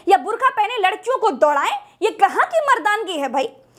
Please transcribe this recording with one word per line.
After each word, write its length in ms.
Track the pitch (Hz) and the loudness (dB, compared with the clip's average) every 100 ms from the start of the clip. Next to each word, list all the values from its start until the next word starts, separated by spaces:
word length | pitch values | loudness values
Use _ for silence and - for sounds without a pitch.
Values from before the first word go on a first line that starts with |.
| - | 2
या 100 | 381 | 2
बुर्का 320 | 294 453 523 | 2 -2 0
पहने 280 | 508 427 494 | 0 -2 -2
लड़कियों 400 | 370 370 453 523 | -2 -2 -4 -2
को 140 | 440 | -2
दौड़ाएं, 460 | 262 302 285 339 807 - - | 2 2 2 -2 -4 -10 -4
ये 100 | 403 | -4
कहाँ 340 | - 392 302 679 | 2 2 2 0
की 160 | 659 | 0
मर्दानगी 500 | 571 330 359 415 381 | 2 2 0 -2 -4
है 160 | 320 269 | -6 -4
भाई? 200 | 262 - - _ | -4 -4 -8 _